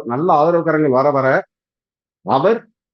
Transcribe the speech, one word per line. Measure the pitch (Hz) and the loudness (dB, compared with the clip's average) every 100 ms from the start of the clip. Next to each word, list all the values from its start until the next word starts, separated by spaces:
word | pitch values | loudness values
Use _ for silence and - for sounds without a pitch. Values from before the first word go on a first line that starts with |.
| - | -2
நல்ல | 120 175 | -4 0
ஆதரவுக்காரங்கள் | 156 156 170 165 156 151 127 | 2 2 0 0 0 0 0
வர | 143 | 0
வர | 139 131 156 - _ _ _ _ _ _ _ 90 | 0 0 -2 -4 _ _ _ _ _ _ _ -4
அவர் | 127 170 226 - _ _ | 0 0 -2 -6 _ _